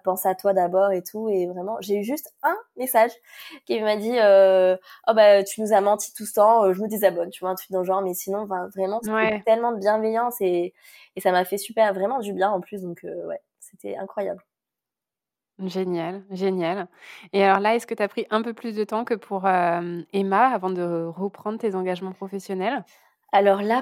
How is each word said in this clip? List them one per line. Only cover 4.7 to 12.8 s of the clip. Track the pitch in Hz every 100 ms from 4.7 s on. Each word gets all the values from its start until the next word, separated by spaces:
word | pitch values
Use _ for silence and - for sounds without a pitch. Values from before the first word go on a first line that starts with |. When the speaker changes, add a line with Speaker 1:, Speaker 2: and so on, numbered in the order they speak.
| 185 - - -
Speaker 1:
Oh |
bah, | 220 214 202
tu | 196 -
nous | 214
as | 208
menti | 202 214 -
tout | - 208
ce |
temps, | - 208 233 196
heu, |
je | 185
me | 214
désabonne, | 214 196 175 175
tu | -
vois, | 185
un | 185
truc | -
dans | 190
le | 180
genre. | 190
Mais | 190
sinon, | 180 - 196
enfin, | 208 185 180 190
vraiment, | 190 214
c'était | 220 220 220
Speaker 2:
Ouais. | 214 214
Speaker 1:
tellement | 226 233
de | 226
bienveillance | 196 214 220 220 240 233
et, | 190 175 175 - _ - - -
et |
ça | 190
m'a | 180 185
fait | 202
super, | - 226 214
vraiment | 190 196 262
du | 208
bien | 190 190
en | 196
plus. | 180 208